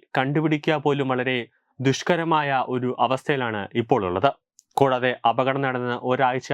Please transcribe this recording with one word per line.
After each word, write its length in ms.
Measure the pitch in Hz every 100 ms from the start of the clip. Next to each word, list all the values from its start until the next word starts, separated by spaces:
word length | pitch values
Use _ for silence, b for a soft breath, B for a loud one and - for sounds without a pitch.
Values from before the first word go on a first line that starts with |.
| - -
കണ്ടുപിടിക്കുക 580 | 135 147 156 151 156 151
പോലും 240 | 147 147 131
വളരെ 240 | 127 127 127 113 _ _ -
ദുഷ്കരമായ 800 | 127 131 - 175 165 156 143 135 123
ഒരു 240 | 127 123 123 120
അവസ്ഥയിലാണ് 560 | 127 - 143 120 107 98
ഇപ്പോൾ 320 | 117 113 117 92
ഉള്ളത്. 200 | 92 139 - _ _ _ -
കൂടാതെ 360 | 139 127 127 120 123
അപകടം 340 | 117 131 139 135
നടന്ന് 320 | 127 123 120
ഒരാഴ്ച 440 | 127 127 131 127 -